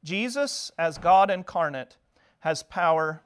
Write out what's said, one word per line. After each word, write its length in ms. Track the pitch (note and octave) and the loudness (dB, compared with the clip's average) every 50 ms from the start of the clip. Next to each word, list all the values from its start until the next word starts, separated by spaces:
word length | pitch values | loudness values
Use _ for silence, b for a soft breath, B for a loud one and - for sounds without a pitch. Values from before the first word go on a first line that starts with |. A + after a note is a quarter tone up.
| - | -10
Jesus, 680 | D3+ F3+ G3 A3 B3+ A#3+ C#4 C#4+ C#4 - - - - _ - | -6 -6 -4 -4 -4 -2 -4 -4 -4 -4 -10 -10 -12 _ -2
as 220 | E3 E3 D3+ - | -2 -2 -2 -2
God 320 | - E3+ F#3 F#3+ G3 G3 | 4 6 6 6 6 4
incarnate, 680 | G3 F3+ F3+ - - F3+ E3 D3+ C#3+ C3 B2+ _ - _ _ _ _ _ _ _ _ _ | 2 -4 -4 -6 -4 -2 -2 -2 -2 -8 -12 _ -18 _ _ _ _ _ _ _ _ _
has 200 | _ D#3+ D#3+ D3+ | _ -4 -4 -4
power 640 | - _ - F#3+ F3 E3 D#3+ D#3+ D#3+ D#3 D#3 D#3+ _ | -6 _ -4 0 2 2 2 2 2 -2 -4 -8 _